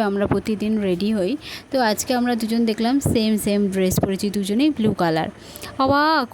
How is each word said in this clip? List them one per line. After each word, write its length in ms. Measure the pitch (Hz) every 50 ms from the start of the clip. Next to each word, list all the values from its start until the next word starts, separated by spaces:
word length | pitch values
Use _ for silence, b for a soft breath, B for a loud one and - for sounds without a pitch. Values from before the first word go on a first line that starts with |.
| 220 196
আমরা 160 | 196 202 202 196
প্রতিদিন 460 | - 196 - 226 214 190 208 214 220 214
রেডি 280 | 202 190 180 175 196 214 220
হই। 180 | 208 175 190 277 302 B B B B B -
তো 60 | - 262 240 214
আজকে 220 | 208 - - - 254 247
আমরা 140 | 240 247 247
দুজন 260 | 226 233 214 226 233 233
দেখলাম 300 | 220 214 - 220 233 262 277 - -
সেম 200 | - 240 220 220 214 196
সেম 220 | - 214 202 202 208 190 190
ড্রেস 220 | 190 190 185 185 - -
পরেছি, 240 | 202 196 185 - 208 190
দুজনেই 340 | 208 196 190 202 233 294 311 285 -
ব্লু 140 | 220 214 196 -
কালার। 280 | 180 170 160 160 - - - B B B B B B B B - 269
অবাক 440 | 269 277 285 294 311 320 302 254 -